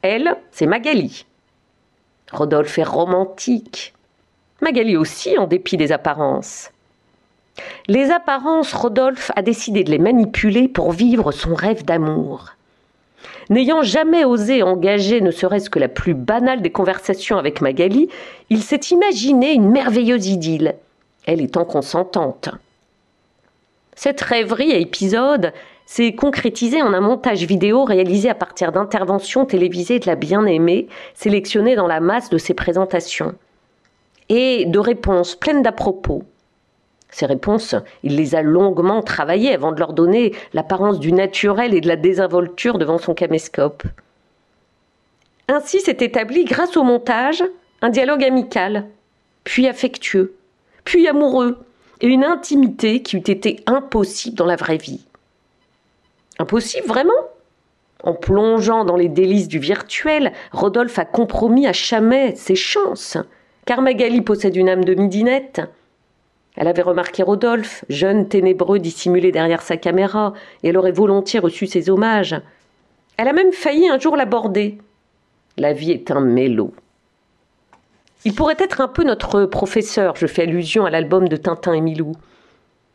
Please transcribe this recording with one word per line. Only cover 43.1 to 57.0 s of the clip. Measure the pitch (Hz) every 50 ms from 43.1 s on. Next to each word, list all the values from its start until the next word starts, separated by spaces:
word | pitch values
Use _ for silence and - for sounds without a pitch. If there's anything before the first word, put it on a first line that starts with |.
| 165
caméscope. | - 180 156 160 160 - - - - 139 147 - - - - - - _ _ _ _ _ _ _ _ _ _ _ _ _ _ _ _ _ _ _ _ _ _ _ _ _ _ _ _ _ -
Ainsi | 269 294 285 - - 381
s'est | 381 - 269 -
établi, | 247 233 233 247 220 214 254 330 339
grâce | - - - 349 349 359
au | 339 277
montage, | 247 240 240 240 - 233 220 247 277 320 349 349 370 370 - _ _ _ -
un | - 233
dialogue | 214 233 262 262 294 285
amical, | 269 262 262 254 247 254 - 208 180 196 214 208 208 208 - _ _ _ _ _ _ _ _ _ -
puis | - - - 254
affectueux, | 262 247 - - 254 254 - - - - 196 185 190 - _ _ _ _ _ _ _ _ _ -
puis | - - 359 330 320
amoureux, | 285 285 294 277 254 262 247 240 247 - - _ _ _ _ _ _ -
et | - 240
une | 262 262 269
intimité | 302 339 - 339 - 294 277 269 233 - - - 214 214 254
qui | 247 - -
eût | 190
été | 175 - 196 196 - 220 214 - -
impossible | - 240 277 277 269 - 220 202 190 - - - 240 233
dans | - 170 175
la | 175 -
vraie | - - 160
vie. | 156 - 143 131 - - _ _ - _ _ _ _ _ _ _ _ _ _ _ _ _ _ _ _ _ _ _ _ _ _ - -
Impossible, | - - 202 233 233 - - 539 480 294
vraiment ? | 220 254